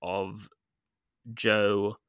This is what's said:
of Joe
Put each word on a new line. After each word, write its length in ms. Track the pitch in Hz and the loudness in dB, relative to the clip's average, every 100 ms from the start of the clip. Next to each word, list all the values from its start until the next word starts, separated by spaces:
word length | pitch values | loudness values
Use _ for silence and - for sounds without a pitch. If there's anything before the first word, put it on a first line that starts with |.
of 460 | 90 98 98 104 - _ _ _ _ _ _ _ 117 | -4 -4 -4 -8 -18 _ _ _ _ _ _ _ -16
Joe 640 | 113 113 107 104 101 104 - | -2 2 4 4 2 0 -4